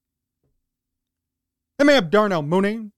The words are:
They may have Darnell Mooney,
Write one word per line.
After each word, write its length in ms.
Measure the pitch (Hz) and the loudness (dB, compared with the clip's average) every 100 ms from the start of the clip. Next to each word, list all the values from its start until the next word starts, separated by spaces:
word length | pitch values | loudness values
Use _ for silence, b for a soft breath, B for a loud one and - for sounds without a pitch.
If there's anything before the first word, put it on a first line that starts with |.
| _ _ _ _ _ _ _ _ _ _ _ _ _ _ _ _ _ - | _ _ _ _ _ _ _ _ _ _ _ _ _ _ _ _ _ 0
They 80 | 285 | 2
may 80 | |
have 160 | 277 165 | 2 2
Darnell 320 | 202 214 175 | 0 0 -2
Mooney, 480 | 147 180 202 226 214 | -2 -2 -2 -4 -12